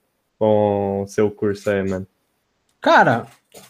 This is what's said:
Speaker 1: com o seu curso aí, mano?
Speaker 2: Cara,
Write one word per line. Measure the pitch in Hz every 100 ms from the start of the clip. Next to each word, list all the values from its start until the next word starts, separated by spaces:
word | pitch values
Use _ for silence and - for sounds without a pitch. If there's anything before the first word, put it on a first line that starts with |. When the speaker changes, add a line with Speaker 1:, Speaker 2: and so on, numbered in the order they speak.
| _ _ _ _
Speaker 1:
com | 110 107 104 101 101 98
o | 98
seu | - 107
curso | - 104 101 -
aí, | 101 95
mano? | 92 95 _ _ _ _ _ _ _
Speaker 2:
Cara, | - 330 165 117 113 _ _ - -